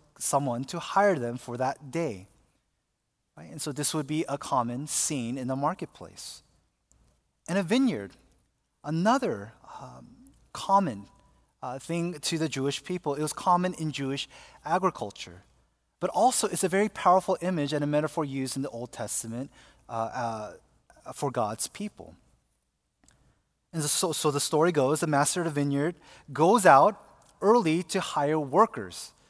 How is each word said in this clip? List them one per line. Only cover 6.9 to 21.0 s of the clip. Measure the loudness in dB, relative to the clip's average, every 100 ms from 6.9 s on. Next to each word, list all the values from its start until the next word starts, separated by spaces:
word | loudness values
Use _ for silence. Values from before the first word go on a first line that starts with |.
| _ _ _ _ _ -4
And | -2
a |
vineyard, | 0 2 2 0 -6 -14 _ _ _ _ _ _
another, | -6 0 2 2 0 -4 -8 -16 -20 -16
um, | -16 -18 -20 -20 -20 _ _
common, | -6 4 4 4 -2 -12 _ _ _ _ _
uh, | -10 -8
thing | -4 -4 -4 -4
to | -4 -2
the | -2
Jewish | -2 -2 -2
people. | -6 -6 -4
It | -2
was | -4
common | -2 2 2 2
in | -4 -6
Jewish | -4 -4 -4 -8 -14 -20 -12
agriculture. | -2 0 0 -2 -8 -10 -16 -18 -20 _ _ _ _ -6
But | -2
also, | 2 2 2 -2
it's | 0
a | 0
very | 2 0
powerful | 2 4 6 4 -2
image | 0 -2 0
and | 0
a | 0
metaphor | 0 0 -2
used | -4 -4 -4
in | -4
the | -6
Old | -8 -10
Testament, | -8 -6 -6 -6 -8 -10 -16 -20 _ -8
uh, |
uh, | -6 -4 -4 -6 -6 -10 -14 _ _ _ -20